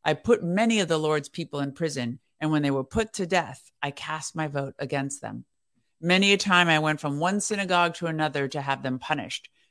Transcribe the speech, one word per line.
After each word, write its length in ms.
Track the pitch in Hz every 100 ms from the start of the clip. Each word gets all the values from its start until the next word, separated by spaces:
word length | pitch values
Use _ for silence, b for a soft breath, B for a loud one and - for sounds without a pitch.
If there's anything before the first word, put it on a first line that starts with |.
I 100 | -
put 300 | 151 - 240
many 380 | 170 180 226 220
of 80 | 170
the 80 | 160
Lord's 320 | 156 151 143
people 320 | - 160 143
in 100 | 139
prison, 480 | 139 165 143 120 123 _ _
and 100 | 156
when 120 | 151
they 80 | 143
were 120 | 135
put 300 | 131 226 220
to 120 | - 175
death, 460 | 185 156 139 - _
I 100 | 143
cast 440 | 139 - 156 - 160
my 120 | 156
vote 260 | 143 139 -
against 440 | 135 143 139 -
them. 240 | 110 113 - _ _ _ _ _
Many 320 | 165 185 196
a 40 | 202
time 300 | 196 180 170
I 120 | 156
went 200 | 156 151
from 200 | 151 143
one 200 | 175 202
synagogue 540 | - 208 190 180 170 170
to 120 | 170
another 400 | 156 156 147 139
to 120 | 147
have 220 | 139 135
them 160 | 131 127
punished, 500 | - 147 87 - - _ _